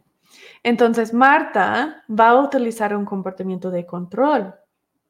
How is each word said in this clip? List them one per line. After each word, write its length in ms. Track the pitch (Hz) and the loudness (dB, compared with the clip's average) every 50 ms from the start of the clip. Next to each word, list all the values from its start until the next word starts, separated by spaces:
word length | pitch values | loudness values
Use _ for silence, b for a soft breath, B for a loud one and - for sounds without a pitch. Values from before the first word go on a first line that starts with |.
| _ _ _ _ B B B B B B B B | _ _ _ _ B B B B B B B B
Entonces 520 | - 240 240 220 240 233 233 233 226 226 233 | -2 -2 2 2 2 2 2 -2 -4 -2 2
Marta 880 | 240 262 269 294 320 311 320 - 214 180 208 214 226 269 311 - - _ - | 4 4 6 4 4 0 0 -2 0 0 0 0 -2 -4 -6 -8 -14 _ -4
va 220 | 214 214 226 233 | 2 4 6 6
a 100 | 240 262 | 6 4
utilizar 520 | 277 269 269 269 240 226 220 220 214 208 208 | 4 2 0 -2 -2 -4 -4 -4 -4 -4 -4
un 120 | 208 202 | -6 -6
comportamiento 640 | 202 202 190 185 190 190 - 185 190 185 180 185 185 | -6 -8 -8 -8 -8 -10 -8 -8 -8 -8 -8 -8 -6
de 160 | 180 175 175 | -6 -6 -8
control 680 | 175 175 180 180 175 - 226 262 302 302 240 196 190 - _ _ _ _ _ _ _ _ _ _ | -8 -10 -12 -12 -8 -4 -2 0 0 0 -2 -4 -6 -12 _ _ _ _ _ _ _ _ _ _